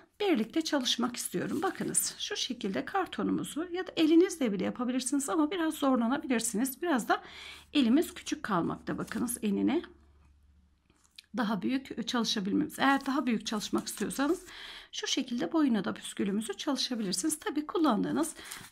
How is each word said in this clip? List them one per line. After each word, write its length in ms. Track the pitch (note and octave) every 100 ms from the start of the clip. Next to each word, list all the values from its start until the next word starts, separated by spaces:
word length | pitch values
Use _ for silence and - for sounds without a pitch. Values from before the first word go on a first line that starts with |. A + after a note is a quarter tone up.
| - -
birlikte 420 | G4+ B3 A3 D#4+
çalışmak 540 | D#4+ D4 B3 - B3 -
istiyorum. 460 | - - - D#4
Bakınız 540 | F#4+ - - - - -
şu 160 | - -
şekilde 500 | - - G3+ A#3 -
kartonumuzu 840 | F#4+ E4+ - G3 - - C#4 F4
ya 160 | F4 F4+
da 40 | -
elinizle 560 | D#4 E4 F#4+ - A#3+
bile 120 | G3
yapabilirsiniz 640 | G3+ G#3 B3 B3+ - C#4+ -
ama 220 | E4+ D4+
biraz 220 | F4+ D#4+
zorlanabilirsiniz. 1080 | - C#4 B3+ A#3 C#4+ C4 A3+ - G3 C4+ -
Biraz 280 | F4 B3+ F#3+
da 120 | F#4 - - - - -
elimiz 400 | D4 A3+ C#4 F4+
küçük 300 | - - D4+
kalmakta 540 | - F3+ - - - -
bakınız 400 | F#3 A3+ A#3 -
enine. 400 | G#3+ G3 G3+ D#4+ - - _ _ _ _ _ _ _ _ _ _ _ - - G#3
Daha 240 | G#3+ F#3+
büyük 460 | A3+ C4 - - -
çalışabilmemiz. 720 | B3 A3+ A3+ F#3+ G3 - -
Eğer 260 | C4 C#4 C#4
daha 200 | C#4 B3
büyük 200 | A3 -
çalışmak 420 | G#3+ - - -
istiyorsanız 580 | - F#3+ F#3+ C#4+ F#4 - - - - -
şu 160 | - G#4+
şekilde 460 | D4 - A#3+ E4+
boyuna 320 | D#4+ C#4+ G#3+ G#3+
da 80 |
püskülümüzü 600 | G3 - - G3+ G3+ A3
çalışabilirsiniz. 840 | G4 D#4 C4 - A#3 G3 - D#4 -
Tabii 280 | G#4+ D4 D4
kullandığınız 680 | F#4+ D4+ G3+ E3 A#3 D#4+ - - - -